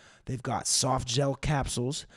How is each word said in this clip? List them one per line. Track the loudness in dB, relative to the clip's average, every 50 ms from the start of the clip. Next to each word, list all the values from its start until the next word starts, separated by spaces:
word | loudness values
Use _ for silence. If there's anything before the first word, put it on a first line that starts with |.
| -20 -20 -20 -14 _
They've | -8 -6 -6
got | -4 -4 -4 -2 0
soft | 0 2 2 2 2 2 0 0
gel | 0 2 2 2 2 0
capsules. | 0 0 2 2 2 0 0 -2 -2 -2 -2 -4 -6 -8 -12 -18